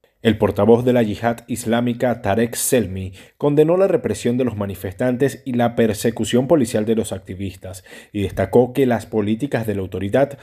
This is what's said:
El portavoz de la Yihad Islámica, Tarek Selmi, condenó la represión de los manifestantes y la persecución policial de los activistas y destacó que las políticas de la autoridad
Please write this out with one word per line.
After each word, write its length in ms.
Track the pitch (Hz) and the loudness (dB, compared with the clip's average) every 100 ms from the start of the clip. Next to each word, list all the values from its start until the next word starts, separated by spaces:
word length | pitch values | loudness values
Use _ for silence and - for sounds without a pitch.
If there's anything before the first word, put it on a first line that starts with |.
| _ _ | _ _
El 160 | 117 107 | 0 2
portavoz 480 | 101 - 104 117 | 0 2 6 6
de 80 | 123 | 4
la 100 | 123 | 2
Yihad 420 | 110 98 117 117 - | 0 -2 -4 -4 -8
Islámica, 720 | 120 110 113 123 120 127 113 | -8 -2 0 0 -2 -2 -2
Tarek 340 | 101 104 117 | 0 0 0
Selmi, 600 | - - 127 98 95 95 - - - | -2 0 0 0 -6 -10 -12 -20 -4
condenó 400 | 143 147 156 180 | 0 4 4 4
la 100 | 190 | 2
represión 480 | 165 107 104 120 123 | 2 -2 -2 -2 0
de 80 | |
los 140 | 120 104 | -2 -2
manifestantes 840 | 98 95 101 - 127 123 139 - - | -6 -6 -10 -4 -2 0 -2 -2 -6
y 80 | |
la 200 | 120 120 | 0 0
persecución 720 | 120 113 101 120 117 107 117 135 | 2 0 2 -2 -2 0 0 4
policial 360 | 170 113 110 | 2 2 -2
de 120 | 107 113 | -2 -2
los 160 | 107 | -2
activistas 720 | 95 - 92 98 95 92 92 - - - | -8 -12 -10 -10 -10 -16 -18 -20 -20 -12
y 100 | 104 | -6
destacó 520 | 95 - 98 120 123 | -4 -2 2 4 4
que 100 | 131 | 2
las 220 | 127 113 - | 0 0 -2
políticas 600 | 110 104 110 139 123 107 | -4 -2 -2 -2 -4 -4
de 100 | 98 | -4
la 40 | |
autoridad 560 | 95 95 98 123 139 - | -6 -6 0 2 0 -2